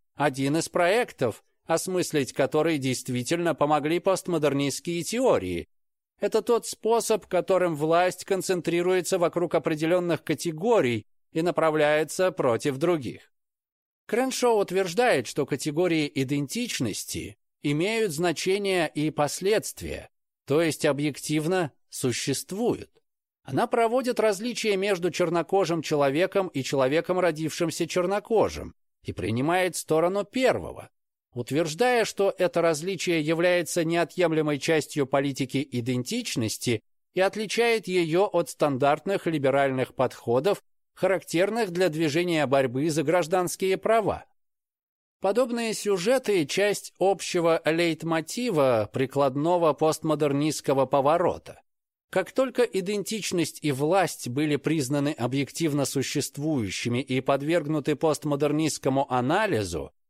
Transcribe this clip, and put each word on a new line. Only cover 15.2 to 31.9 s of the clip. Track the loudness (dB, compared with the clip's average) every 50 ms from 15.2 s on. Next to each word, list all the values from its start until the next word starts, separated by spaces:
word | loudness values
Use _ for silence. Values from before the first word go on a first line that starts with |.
| 0
что | -2 -4 -4 -2
категории | -2 -4 -4 -4 -2 0 0 0 2 2 0 0 -2 -2
идентичности | -2 -2 0 -2 -2 -2 -4 -4 -4 -4 -4 -4 -2 -2 -2 -4 -6 -8 -8 -8 -8 -10 -10 -14 _ _ _ _ _
имеют | -4 -2 0 0 0 0 0 0 0 -2
значение | -2 0 0 -2 -2 -2 -2 -2 0 0 0 0 0 0 0 0 -2
и | -2 -2 -2
последствия, | 0 0 -2 -2 -2 -2 0 0 0 0 0 -4 -10 -10 -10 -10 -10 -10 -12 -16 _ _ _ _ _ _ _
то | 0 2 2
есть | 2 2 0 0 0
объективно | 0 0 0 -2 -4 -4 -6 -6 -4 -2 -2 0 0 0 -2 -2 -4 -6 _ _ _
существуют. | -8 -4 -2 -2 -2 -2 -2 -4 -4 -4 -6 -8 -6 -2 -2 -2 -2 -4 -6 -14 _ _ _ _ _ _ _ _ _ _ _
Она | -6 -2 -2 0
проводит | 0 2 2 2 2 2 0 0 0 0 2
различия | 2 2 2 0 -4 -6 -6 -2 -2 0 0
между | 0 0 0 0 0 -2 -2
чернокожим | -2 -2 0 0 0 -2 0 2 2 2 2 2 0 -2
человеком | -2 0 2 2 2 2 2 2 0 2 0 0 -2 -2
и | -4 -6 -4
человеком, | -2 0 2 2 2 2 0 0 0 0 2
родившимся | 2 0 0 0 -4 -4 -4 -2 -4 -2 -2 -4 -4
чернокожим, | -2 -2 -2 0 0 -2 -4 -2 0 2 2 2 2 0 -6 -10 -12 -14 _ _ _ _ _ _
и | -10 -8
принимает | -6 -4 -2 -2 -2 0 0 2 2 0 0 -2
сторону | -4 -2 0 2 2 2 2 0 -2 -4
первого, | -4 -2 0 2 2 2 0 -4 -10 -12 -14 -16 -20 _ _ _ _ _ _ _ _ -10
утверждая, | -10 -6 -2 -2 -2 -2 -2 0 0 2 2